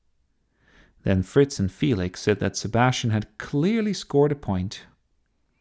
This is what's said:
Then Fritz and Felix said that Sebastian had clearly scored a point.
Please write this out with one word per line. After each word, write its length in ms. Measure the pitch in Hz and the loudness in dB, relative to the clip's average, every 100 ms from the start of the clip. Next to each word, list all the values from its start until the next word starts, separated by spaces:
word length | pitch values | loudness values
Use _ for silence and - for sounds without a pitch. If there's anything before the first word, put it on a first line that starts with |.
| _ _ _ _ _ _ _ _ _ _ | _ _ _ _ _ _ _ _ _ _
Then 180 | - 95 | 0 0
Fritz 380 | 92 139 143 - | 2 2 2 2
and 120 | 98 | -4
Felix 500 | - 151 107 90 - | -2 0 0 -2 -2
said 180 | - 101 | 0 0
that 180 | 98 - | -2 -4
Sebastian 540 | 98 110 127 123 120 | -2 2 2 2 -2
had 260 | 107 - - | -2 -4 -12
clearly 560 | - 143 175 226 214 | -6 -2 0 0 -2
scored 380 | 185 - 143 147 | -4 -2 2 2
a 40 | 147 | 0
point. 500 | - 92 92 - - _ _ _ _ _ _ _ | -4 -4 -4 -8 -18 _ _ _ _ _ _ _